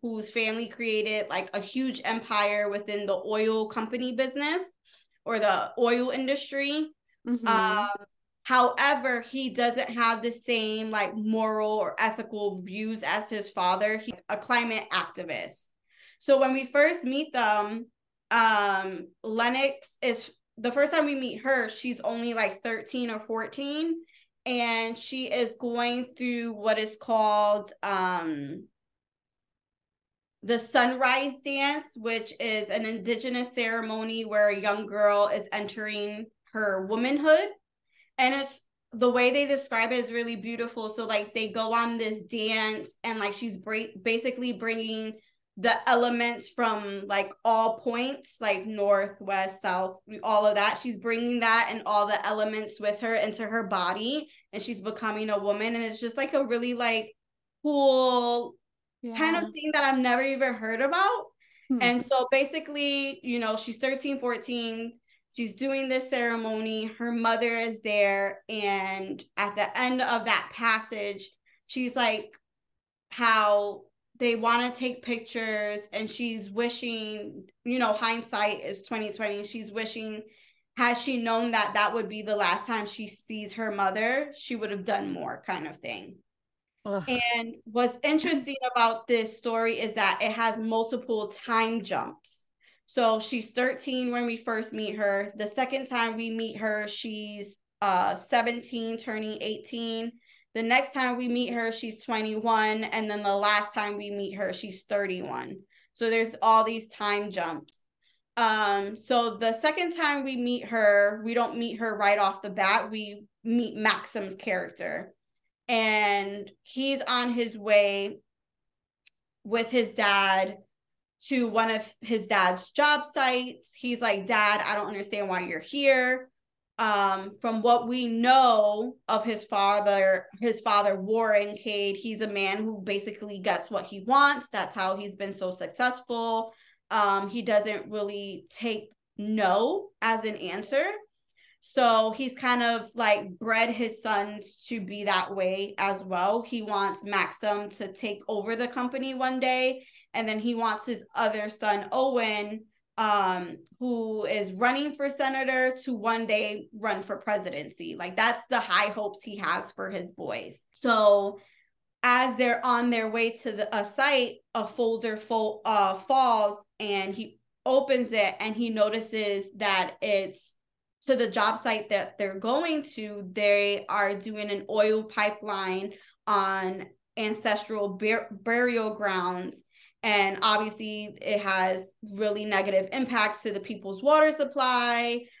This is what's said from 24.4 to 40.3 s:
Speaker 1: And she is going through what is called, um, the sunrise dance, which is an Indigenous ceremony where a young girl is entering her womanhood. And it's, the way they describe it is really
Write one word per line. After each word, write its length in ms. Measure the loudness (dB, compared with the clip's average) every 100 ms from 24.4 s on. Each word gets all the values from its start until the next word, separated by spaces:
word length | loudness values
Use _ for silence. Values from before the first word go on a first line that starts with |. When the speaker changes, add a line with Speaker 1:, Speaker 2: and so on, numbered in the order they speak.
| -4
Speaker 1:
And 520 | -2 0 0 -2 -6
she 340 | -8 -8 -2
is 220 | 0 -2 -2
going 560 | -4 -2 0 -2 -6 -6
through 340 | -4 -2 -4
what 260 | -2 0 2
is 200 | 0 -6
called, 720 | 0 4 4 6 4 4 0 -6
um, 840 | -2 0 2 0 -2 -4 -6 -10 -14 _ _ _ _ _ _ _ _ _ _ _ _ _ _ _ _ _
the 160 | -2 -2
sunrise 720 | 2 4 4 4 2 2 0 -6
dance, 440 | -6 0 0 -2 -8 -8
which 380 | -4 -4 -6 -6
is 300 | -2 -2 -2
an 160 | -2
Indigenous 720 | -2 -4 -2 -2 -2 -4 -4
ceremony 720 | -2 -2 -2 -4 -4 -4 -4 0
where 240 | 4 4
a 100 | 4
young 240 | 0 0
girl 440 | -2 2 4 6 4
is 200 | 2 -2
entering 760 | -6 -6 -8 -6 -4 -6 -8 -12 _ _
her 320 | -2 0 0
womanhood. 640 | -2 0 0 2 6 6 4 -6 _ _ _ _ _ 0
And 160 | 2
it's, 260 | 2 -4 -8 _ _ _
the 180 | 2 4
way 200 | 6 4
they 160 | 4 2
describe 460 | 0 0 0 0
it 120 | 0
is 80 | -2
really 240 | -2 -4